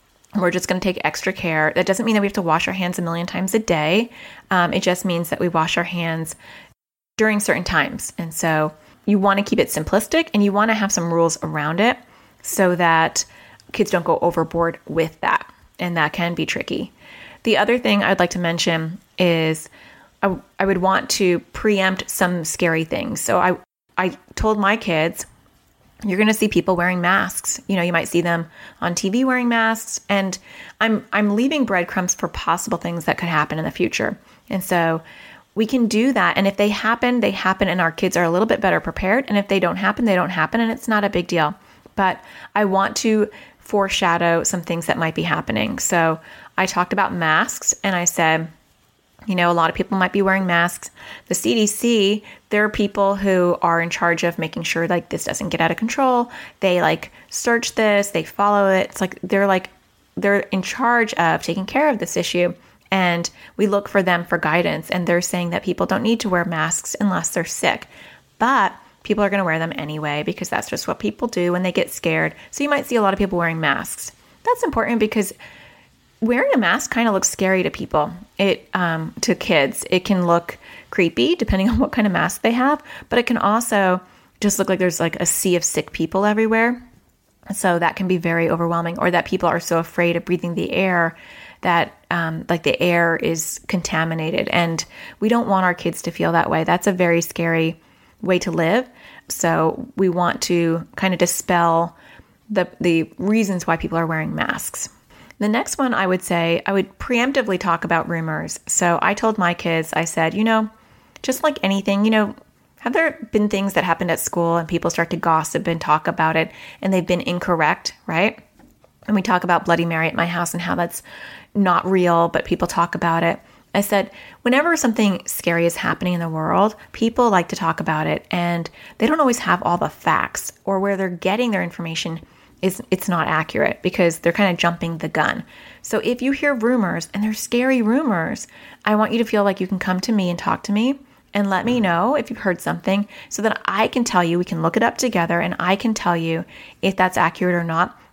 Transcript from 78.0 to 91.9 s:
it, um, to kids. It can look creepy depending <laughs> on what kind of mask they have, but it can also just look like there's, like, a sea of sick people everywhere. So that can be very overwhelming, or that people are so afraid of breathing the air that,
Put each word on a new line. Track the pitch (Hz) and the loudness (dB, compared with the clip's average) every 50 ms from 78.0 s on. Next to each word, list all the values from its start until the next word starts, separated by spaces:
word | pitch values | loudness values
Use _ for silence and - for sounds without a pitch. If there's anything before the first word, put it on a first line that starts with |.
| 147 156 170 180 - - _ | 0 0 -4 -10 -18 -12 _
it, | - 196 196 170 - - _ - | 0 0 2 0 0 -2 _ -4
um, | 185 180 170 165 160 160 165 - - | -2 -2 -2 -2 -2 -4 -6 -6 -4
to | - - 175 | -2 -2 -2
kids. | - - - 175 156 139 - - - - - | 0 0 2 4 4 4 2 0 -4 -4 0
It | - 180 - | 0 0 2
can | - 202 180 180 | 2 2 2 4
look | 170 170 175 170 - - - - - - - - - | 4 2 2 0 -2 -10 -16 -18 -20 -20 -20 -18 -6
creepy | - - 180 170 - - 240 294 349 | 0 0 0 2 2 2 2 2 2
depending | - 226 - - 190 190 233 | 0 0 0 2 2 2 2
<laughs> | |
on | 226 220 | 2 2
what | 269 - - | 0 0 0
kind | 254 214 | 0 0
of | 208 | 2
mask | 175 170 160 165 - - | 2 2 0 0 -2 -2
they | - 226 | 0 0
have, | 233 247 254 277 302 294 - - - - - | 2 2 2 2 0 -2 -4 -10 -20 -20 -8
but | - - 240 | -2 0 0
it | 240 | 0
can | - 240 | 2 0
also | - - 202 208 233 233 - 226 202 196 185 180 185 - - - _ _ _ _ _ | 0 2 2 2 0 0 0 2 2 4 4 2 0 -2 -8 -20 _ _ _ _ _
just | 208 208 - - | 0 0 0 0
look | 190 | 0
like | - 190 - | 0 0 2
there's, | 185 180 165 - | 2 0 0 0
like, | 170 165 - | -2 -2 -2
a | - 170 | -2 -2
sea | 165 - - - 190 180 | -2 -2 0 2 2 2
of | 170 - | 2 0
sick | - - 160 156 - - | 0 -2 -4 -4 -4 -4
people | - 160 160 - 190 202 | -4 -4 -2 0 0 2
everywhere. | 208 208 214 220 220 226 220 226 240 247 240 - - - _ _ _ _ _ _ _ _ _ - - 202 | 2 2 2 2 2 2 2 2 2 0 -2 -8 -16 -20 _ _ _ _ _ _ _ _ _ -12 -10 -6
So | - - 185 175 170 | -2 0 2 2 2
that | 170 160 - | 2 0 0
can | - 190 180 | -2 0 0
be | 185 | 0
very | 175 165 170 165 170 170 - | 0 2 0 2 2 2 2
overwhelming, | 165 165 170 165 170 170 170 170 170 - | 2 0 0 0 0 -2 -2 -4 -4 -2
or | - 180 | 0 0
that | 175 170 - | 2 0 0
people | - 185 185 - | 0 -2 0 0
are | 170 170 170 | 0 0 0
so | - - 170 165 | 0 0 0 0
afraid | 165 - - - 175 170 170 | 0 -2 -2 0 0 2 0
of | 170 170 | 0 -2
breathing | - 175 165 - 170 170 | -2 -2 -2 -2 -4 -4
the | - 175 - - | -4 -4 -2 0
air | - 190 190 180 175 170 165 165 - - - - - - - - _ | 0 0 2 2 2 2 0 -2 -8 -16 -20 -20 -20 -20 -20 -14 _
that, | - 185 170 170 - - | -2 0 2 2 0 -2